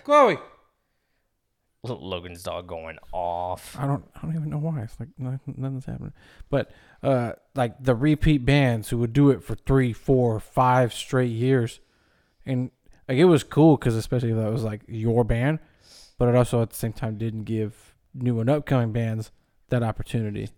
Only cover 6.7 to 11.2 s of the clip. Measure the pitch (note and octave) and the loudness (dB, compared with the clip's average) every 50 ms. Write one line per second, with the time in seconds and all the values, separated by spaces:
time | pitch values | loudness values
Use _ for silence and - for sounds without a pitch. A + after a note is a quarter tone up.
6.7 | - - _ _ _ _ - C#3 C3+ B2 A#2+ A#2 - - _ _ _ C3+ B2 A#2 | -10 -20 _ _ _ _ -2 0 0 0 0 -4 -8 -12 _ _ _ -2 -2 -2
7.7 | - - B2+ C3 B2 A2 C3 D#3 D3+ C#3+ - D#3+ D3+ C#3 B2 B2+ C#3 C#3+ C#3 B2+ | -4 -4 0 0 0 2 4 2 2 4 4 4 4 4 4 4 4 4 4 4
8.7 | A#2 A2 G#2 - - A#2 A#2+ A#2 A#2 C#3 C#3+ C#3 C3 - - - A2+ - - - | 2 0 -2 -4 -2 -2 -2 0 4 6 6 6 6 4 0 -8 -10 -8 0 2
9.7 | C3+ C3+ C3 A#2+ A2 - - - C3+ B2+ B2 A#2 A2 G#2+ - - _ - B2+ B2+ | 2 4 4 2 -2 -6 0 2 2 4 4 2 0 -2 -6 -4 _ 2 4 4
10.7 | B2 B2+ B2+ A2+ - - - - - B2+ | 4 4 2 2 -2 -8 -8 -2 0 0